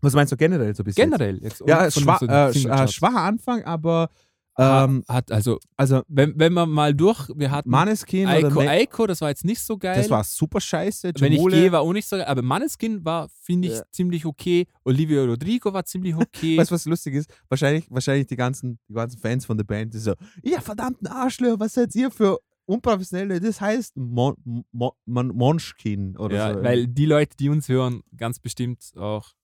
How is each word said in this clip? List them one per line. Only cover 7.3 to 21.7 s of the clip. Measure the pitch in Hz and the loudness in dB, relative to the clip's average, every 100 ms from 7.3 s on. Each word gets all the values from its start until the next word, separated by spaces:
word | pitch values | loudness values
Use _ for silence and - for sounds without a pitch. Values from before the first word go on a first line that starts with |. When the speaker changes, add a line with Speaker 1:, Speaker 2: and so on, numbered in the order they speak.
| 151 | -4
Speaker 2:
wir | 143 | -2
hatten | 143 135 | -2 2
Speaker 1:
Maneskin | 127 185 214 - 190 190 | 2 4 0 -2 0 2
oder | 170 147 | 4 4
Speaker 2:
Aiko, | 143 | 4
Speaker 1:
Ma- | 143 | 4
Speaker 2:
Aiko, | 151 247 - 226 | 4 2 0 -2
das | 175 | 0
war | 151 | -4
jetzt | 143 165 | -2 -2
nicht | 226 | -4
so | - 220 | -4 -6
geil. | 190 185 | -2 0
Speaker 1:
Das | 214 | 2
war | 120 | 0
super | 107 - 156 202 | 0 -4 -2 -2
scheiße. | - 170 180 - 180 160 | -4 -4 -4 -4 -6 0
Speaker 2:
Wenn | 143 | 2
ich | 151 | 4
Speaker 1:
Jamule. | 180 170 | 4 6
Speaker 2:
gehe, | 185 | 6
war | 170 | 4
auch | 156 | 2
nicht | 196 - | -2 -4
so | 196 | -6
geil. | 175 | -2
Aber | 135 | -2
Maneskin | 127 151 294 - 226 214 160 | 0 -2 -2 -4 -6 -4 -4
war, | 165 151 _ | -6 -6 _
finde | - 180 180 | -4 -2 -2
ich, | 113 | -6
Speaker 1:
Ja. | - | -10
Speaker 2:
ziemlich | - 180 175 160 | -4 -2 -2 -6
okay. | 147 - 175 175 _ | -8 -2 0 -2 _
Olivia | - 131 156 147 | -2 0 2 2
Rodrigo | 131 117 156 240 214 | 0 -2 -2 -2 -2
war | 190 175 | -6 -8
ziemlich | 185 185 160 | -6 -4 -2
okay. | 233 - 160 160 | -2 -2 -2 2
Speaker 1:
<laughs> | |
Weißt | 165 | 2
du, | 170 | 0
was | - | -2
lustig | 165 - 135 | -4 -2 -6
ist? | 151 _ _ | -6 _ _
Wahrscheinlich, | 135 143 151 160 | -2 0 0 -2
wahrscheinlich | 123 131 139 135 | -6 -2 -2 -2
die | 123 | -4
ganzen, | 123 127 127 117 _ | -4 -4 -8 -10 _
die | |
ganzen | 107 117 120 | -6 -6 -6
Fans | 113 123 - | -4 -4 -2
von | 107 | -4
der | 101 | -2
Band, | 104 110 | -4 -6
die | 110 | -6
so, | 107 95 196 - | -4 -4 -8 -10
„Ihr | - 330 | -4 -4
verdammten | - 214 247 254 - | -4 -8 -8 -6 -10
Arschlöcher, | 262 254 - 247 226 | -4 -4 0 0 0
was | 220 | -2